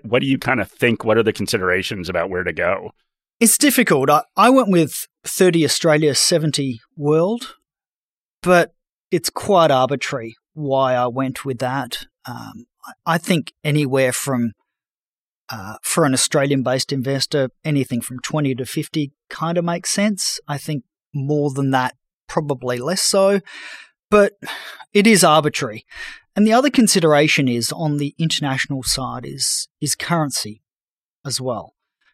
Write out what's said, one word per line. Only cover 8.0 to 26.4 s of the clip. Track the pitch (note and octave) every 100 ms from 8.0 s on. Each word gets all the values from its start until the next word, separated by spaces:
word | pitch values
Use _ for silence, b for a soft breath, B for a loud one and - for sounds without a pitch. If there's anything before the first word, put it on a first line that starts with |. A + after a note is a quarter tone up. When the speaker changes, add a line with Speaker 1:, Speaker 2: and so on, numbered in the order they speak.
| _ _ _ _
Speaker 2:
but | F3 F3+ E3+ _ _ _ -
it's | F3 -
quite | - - F#3+ D#3+
arbitrary | C3 C3 C#3 - C3+ A2+ - _
why | D#3 C#3+ C3+ C3
I | B2+ B2
went | B2 C3 B2+
with | C#3 B2
that. | B2 C#3 B2 - - _
Um, | - A#2+ A2+ - - _
I, | - - -
I | E3
think | - E3+ - _
anywhere | D#3 D3 C#3 C3+ B2+
from, | - C#3+ B2 A#2 - _ _ _ _ _ _ _ _ -
uh, | A#2 F#2+ A2
for | - -
an | D3+
Australian-based | C3 - D3+ C#3 C#3 B2 C3 -
investor, | C#3 B2 C#3 - D#3 C3 _
anything | D#3 C#3+ B2+ A#2+
from | - B2+
twenty | - D#3 C#3
to | B2+
fifty | B2 - D3 D#3+ C#3+ _ -
kinda | - E3 F3
makes | E3+ F3 -
sense. | - G#3+ G3 - - -
I | C#3+
think | - D3 - _ _
more | C#3+ C#3 D3+ D3
than | C3+ C3+
that, | C3 B2+ - _ _ -
probably | - D3 B2+ B2 B2
less | C3+ F#3
so, | - G3 G3 G3+ - B B B B _ -
but | G#3 G3+ _ - B B B B
it | G#3 G#3+
is | G3
arbitrary. | E3+ D#3 D3 - B2 A2 - B B B B
And | -